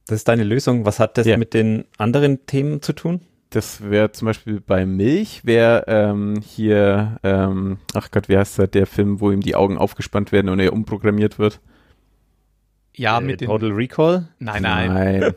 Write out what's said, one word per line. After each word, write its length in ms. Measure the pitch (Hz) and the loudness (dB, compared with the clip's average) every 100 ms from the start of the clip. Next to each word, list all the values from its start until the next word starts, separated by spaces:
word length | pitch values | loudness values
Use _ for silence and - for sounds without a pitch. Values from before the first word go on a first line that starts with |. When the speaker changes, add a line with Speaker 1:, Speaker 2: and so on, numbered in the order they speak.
| - | -8
Speaker 1:
Das 100 | 107 | -2
ist 80 | - | 0
deine 140 | 117 | 0
Lösung. 420 | 104 123 135 123 104 | 0 0 0 0 0
Was 140 | - | 0
hat 180 | 110 - | 0 2
das 100 | 110 | 2
Speaker 2:
Ja. 100 | 107 | 2
Speaker 1:
mit 160 | 110 | 0
den 320 | 113 110 110 - - | 0 0 -2 -6 -4
anderen 480 | 107 139 143 135 - | 0 2 2 0 -4
Themen 360 | 135 143 147 | -4 -4 -4
zu 120 | - | -6
tun? 280 | 147 170 175 - _ _ | -6 -6 -6 -10 _ _
Speaker 2:
Das 320 | 110 - - 104 | -6 -6 -8 0
wär 240 | 104 107 | 2 2
zum 140 | - 113 | 0 -4
Beispiel 340 | 107 113 104 | -4 -6 -8
bei 240 | - 95 95 | -2 0 0
Milch, 600 | 95 107 175 220 - - | 0 2 0 -2 -6 0
wär, 400 | 113 117 117 - | 4 4 4 2
ähm, 540 | 110 104 101 101 104 107 | 0 2 0 -4 -6 -8
hier, 720 | - 107 104 101 101 107 110 | -4 2 4 4 2 -2 -4
ähm, 540 | 98 95 95 95 98 95 - | 0 0 0 -2 -6 -8 -8
ach 180 | 107 - | -8 -4
Gott, 180 | 104 - | -4 0
wie 80 | 98 | 0
heißt 200 | 101 - | 0 0
der, 80 | 95 | 0
der 200 | 101 95 | 2 0
Film, 320 | - 101 101 | 0 -2 0
wo 120 | 104 | 0
ihm 100 | 101 | 0
die 140 | 101 - | 0 0
Augen 220 | 98 95 | 0 0
aufgespannt 540 | 98 - - 104 101 | -4 -4 -6 -4 0
werden 180 | 101 98 | 0 2
und 100 | 92 | 2
er 120 | 95 | 0
umprogrammiert 640 | 107 107 104 107 104 104 - | 0 -4 -4 -2 0 0 0
wird? 220 | 107 - _ _ _ _ _ _ _ _ _ _ _ _ _ - | -2 -2 _ _ _ _ _ _ _ _ _ _ _ _ _ -4
Speaker 3:
Ja, 220 | 113 117 | 0 0
Speaker 1:
Äh, 20 | |
Speaker 3:
mit 200 | 135 127 | -2 -4
den 60 | 113 | -2
Speaker 1:
Total 220 | 107 110 | -2 -2
Recall? 580 | 104 123 - 160 180 165 - | -2 -2 2 2 2 -4 -10
Speaker 3:
Nein, 220 | 117 104 | -8 -4
nein. 300 | 110 104 92 | -2 0 0
Speaker 2:
Nein. 400 | 92 98 95 87 | 0 2 2 0